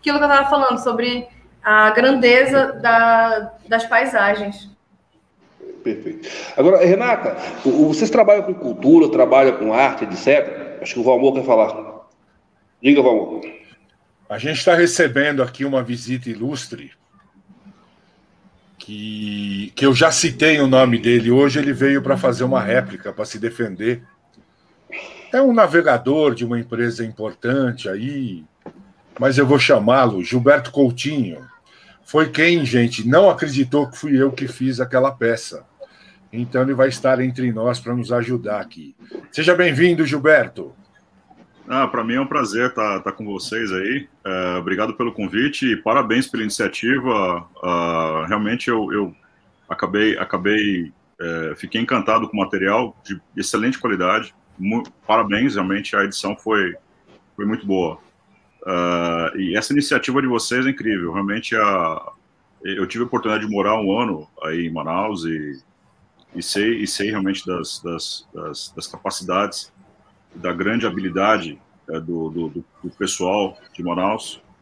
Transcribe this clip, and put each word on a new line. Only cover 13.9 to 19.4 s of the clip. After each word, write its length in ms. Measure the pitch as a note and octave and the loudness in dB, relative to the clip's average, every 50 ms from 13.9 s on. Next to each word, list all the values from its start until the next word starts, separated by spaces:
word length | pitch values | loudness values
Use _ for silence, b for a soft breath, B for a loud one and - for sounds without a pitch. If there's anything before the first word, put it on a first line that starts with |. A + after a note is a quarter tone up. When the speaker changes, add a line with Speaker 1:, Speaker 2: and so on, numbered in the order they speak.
| _ _ _ _ _ _ _ _ | _ _ _ _ _ _ _ _
Speaker 3:
A 100 | G#2 G#2+ | -10 -6
gente 260 | A#2+ D3 D#3 - - | -6 -4 -4 0 2
tá 100 | F#3+ F3 | 4 4
recebendo 680 | E3 F3 E3+ - - E3+ C#3+ B2 C#3 C#3+ D3 C#3+ C3+ | 6 4 2 4 2 0 2 2 0 0 0 0 -2
aqui 220 | B2+ A#2+ - - C3+ | -2 -4 -4 -6 -6
uma 180 | C#3 C3+ C3 | -2 -2 -2
visita 480 | B2 A#2 A#2+ A#2 A#2+ A2+ C3 B2+ B2 B2 | -2 -4 -8 -8 -6 -8 -8 -8 -6 -10
ilustre, 640 | A2+ G#2 A#2 C3+ D3 B2+ - - - - D2 C2+ _ _ _ _ _ _ _ _ _ _ _ _ F#3+ _ _ G3 - _ _ _ _ _ _ _ _ _ _ _ _ _ _ _ _ _ _ _ _ _ | -8 -6 -6 -6 -6 -8 -10 -12 -14 -16 -16 -20 _ _ _ _ _ _ _ _ _ _ _ _ -20 _ _ -20 -20 _ _ _ _ _ _ _ _ _ _ _ _ _ _ _ _ _ _ _ _ _
que, 960 | - - G#2+ G#2 G#2 G#2+ A2 G#2+ G#2+ G#2 G#2 G#2 | -20 -18 -16 -14 -12 -12 -10 -10 -8 -8 -6 -6